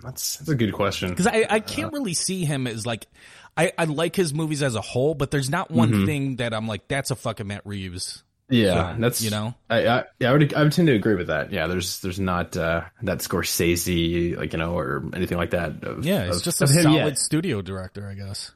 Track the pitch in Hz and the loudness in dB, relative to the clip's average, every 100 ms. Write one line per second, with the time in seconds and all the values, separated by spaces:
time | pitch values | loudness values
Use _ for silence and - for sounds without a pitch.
0 | 123 - - - 151 135 107 - 98 - | -12 -8 -6 -6 -2 2 2 2 0 0
1 | 90 90 202 220 - 220 - - 320 294 | -4 0 2 2 2 0 -2 -6 -6 -4
2 | 233 160 - 185 151 139 127 110 113 117 | -4 -2 -4 -2 -2 -2 -4 -4 -4 -6
3 | - _ - - - - 175 - 165 147 | -8 _ -20 -20 -8 0 0 2 -2 0
4 | 170 190 170 147 156 147 143 110 - 123 | 0 2 0 0 -2 0 0 -2 -2 0
5 | 143 143 139 143 131 170 - 120 113 104 | 0 0 -2 -2 0 -2 0 2 4 4
6 | 98 143 139 123 120 110 113 101 - 139 | 2 0 -2 -2 -4 -4 -4 -6 -4 -4
7 | - 127 123 107 101 101 104 101 95 87 | -2 -4 -6 -6 -6 -8 -8 -8 -8 -8
8 | - - _ _ - 123 98 85 85 110 | -10 -12 _ _ 0 4 6 4 0 0
9 | 117 - 110 104 110 - - 113 110 123 | 0 0 -2 -2 -4 -8 -2 2 4 2
10 | - - 120 143 143 - 151 160 165 113 | 0 0 4 6 4 4 4 6 6 6
11 | 110 98 80 76 - 92 80 90 90 - | 4 2 2 -2 -2 -2 -2 -2 -4 -6
12 | 95 90 92 87 82 90 82 82 - - | -6 -2 0 0 -2 -2 0 -2 -4 -8
13 | 98 85 - 92 - - 85 85 90 87 | -4 -4 -2 -2 -2 0 2 2 0 0
14 | 85 85 87 - 78 87 82 85 69 69 | 2 0 -2 -2 -4 -4 -2 -2 -2 -4
15 | 78 87 90 87 85 90 82 - - 53 | -6 -4 -4 -2 -2 -2 -4 -6 -10 -6
16 | 139 190 87 87 170 - 139 156 156 156 | -2 0 0 -2 -2 2 4 6 6 6
17 | 151 135 - 151 180 107 90 95 92 101 | 2 -2 0 0 0 -2 -4 -8 -8 -10
18 | 101 98 98 95 - | -12 -10 -10 -12 -14